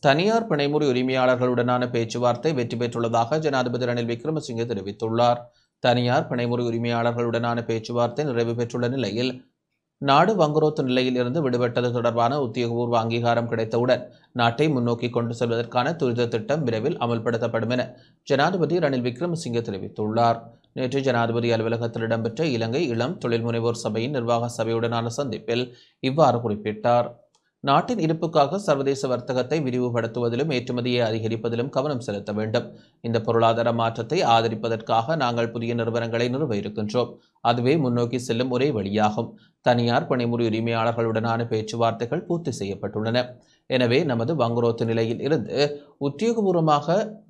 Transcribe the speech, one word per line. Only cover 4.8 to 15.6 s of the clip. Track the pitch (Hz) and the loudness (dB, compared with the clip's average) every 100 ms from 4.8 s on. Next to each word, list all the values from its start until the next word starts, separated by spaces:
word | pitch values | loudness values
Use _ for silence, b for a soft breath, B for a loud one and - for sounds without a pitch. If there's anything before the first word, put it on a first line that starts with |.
| 95 98 113 113 120 120 - b b _ 127 | -6 -6 -2 2 4 2 -4 b b _ 2
தனியார் | 123 120 131 165 | 4 4 2 0
பிணைமுறி | 123 120 120 120 | -2 -2 0 -2
உரிமையாளர்களுடனான | 117 117 117 117 117 120 117 120 117 113 | -2 -2 0 0 0 0 0 0 -2 -2
பேச்சுவார்த்தை | 113 113 120 120 - 151 | -4 -2 0 0 0 -2
நிறைவு | 117 117 120 | 0 0 0
பெற்றுள்ள | 117 123 120 | -2 -2 -2
நிலையில், | 135 107 107 127 123 - _ _ _ _ _ 143 | 0 -2 0 -2 -4 -14 _ _ _ _ _ 4
நாடு | 143 175 208 | 6 6 4
வங்குரோத்து | 156 151 151 151 135 | 2 4 2 0 0
நிலையில் | 127 127 123 | 2 2 0
இருந்து | 123 165 | 0 0
விடுபட்டது | 139 123 120 120 123 120 | 0 0 0 0 0 2
தொடர்பான | 117 117 120 147 | 0 2 2 2
உத்தியோகபூர்வ | 127 127 120 117 120 120 | -2 -2 -2 0 0 2
அங்கீகாரம் | 113 117 120 117 117 | 2 0 2 2 0
கிடைத்தவுடன், | 117 110 117 123 123 - B B - | -2 0 0 2 2 0 B B 0
நாட்டை | 117 117 156 | 2 4 2
முன்னோக்கி | 135 120 120 123 120 | 2 0 0 -2 -2
கொண்டு | 117 117 | -2 -2
செல்வதற்கான | 117 117 | -2 0